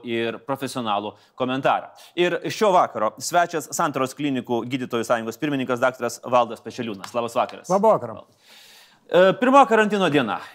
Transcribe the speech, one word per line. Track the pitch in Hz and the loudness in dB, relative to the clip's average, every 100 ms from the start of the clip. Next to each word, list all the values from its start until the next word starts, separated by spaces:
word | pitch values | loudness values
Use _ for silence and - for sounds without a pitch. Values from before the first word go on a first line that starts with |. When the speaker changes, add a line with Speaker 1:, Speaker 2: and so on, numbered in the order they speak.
Speaker 1:
ir | 120 117 113 110 | -4 -4 -4 -6
profesionalų | - 135 131 131 113 101 104 - _ | -8 -6 -6 -6 -4 -2 -4 -10 _
komentarą. | - 127 131 143 104 - - - | -6 -4 -2 0 0 -2 -16 -10
Ir | - 175 175 156 | -2 0 -2 -6
šio | - 214 | 0 2
vakaro | 180 131 117 107 - | 4 2 0 -2 -2
svečias | - 170 170 160 - | -2 0 0 -2 -6
Santaros | - 165 139 131 - | -2 -2 -2 -4 -4
klinikų | 147 131 117 120 123 | -4 -4 -2 -4 -2
gydytojų | 131 123 120 110 | -6 -4 -4 0
sąjungos | 120 113 110 | -2 -2 -6
pirmininkas | 151 139 127 120 | -4 -4 -2 0
daktaras | 127 127 120 - | 0 -2 -6 -8
Valdas | - 123 113 110 117 | 0 0 0 -4 -12
Pečeliūnas. | 110 113 98 - | -10 -8 -10 -8
Labas | 120 117 123 | -6 -4 -2
vakaras. | 104 95 - | -2 -4 -2
Speaker 2:
Labą | 190 214 | 2 4
vakarą. | 165 120 107 - _ _ - - - - _ | 2 0 -12 -18 _ _ -20 -20 -20 -20 _
Speaker 1:
E, | - 175 190 185 | 0 4 4 4
pirma | 254 277 254 | 6 6 6
karantino | 220 214 208 180 | 4 2 2 2
diena | 143 113 87 - | 2 0 -2 -8